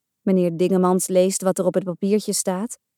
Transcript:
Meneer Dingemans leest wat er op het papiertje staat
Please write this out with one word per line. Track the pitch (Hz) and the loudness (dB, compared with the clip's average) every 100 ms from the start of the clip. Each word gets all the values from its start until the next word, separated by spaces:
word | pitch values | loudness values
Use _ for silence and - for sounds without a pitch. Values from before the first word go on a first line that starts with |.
| _ _ | _ _
Meneer | 196 185 175 165 | 0 2 2 0
Dingemans | 180 190 180 185 - | 2 2 2 2 2
leest | 185 185 - | 2 2 0
wat | 185 190 | -2 0
er | 180 | 0
op | |
het | 185 | -2
papiertje | 180 170 196 208 208 | -4 -4 -2 -2 -2
staat | - 196 185 233 - _ | -4 -4 -6 -8 -12 _